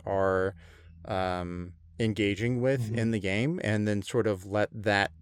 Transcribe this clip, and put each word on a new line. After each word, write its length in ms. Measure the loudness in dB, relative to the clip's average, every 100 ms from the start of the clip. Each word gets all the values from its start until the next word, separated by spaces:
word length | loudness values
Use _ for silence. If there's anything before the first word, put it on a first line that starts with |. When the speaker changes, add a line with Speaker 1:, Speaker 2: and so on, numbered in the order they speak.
| -4
Speaker 1:
are, 500 | 2 4 4 0 -4 -18 -20 -20 -18 -6
um, 680 | -2 0 -2 -4 -6 -10 -14 -20 -2
engaging 600 | -2 2 0 2 -2 0
with 200 | 0 0 0
Speaker 2:
Mm-hmm. 100 | 0
Speaker 1:
in 120 | 0
the 80 | 0
game, 400 | 0 0 0 0
and 240 | 0 0 2
then 140 | 0
sort 240 | 0 0 0
of 180 | -2 -2
let 220 | -2 -2
that 400 | -2 0 2 2 -4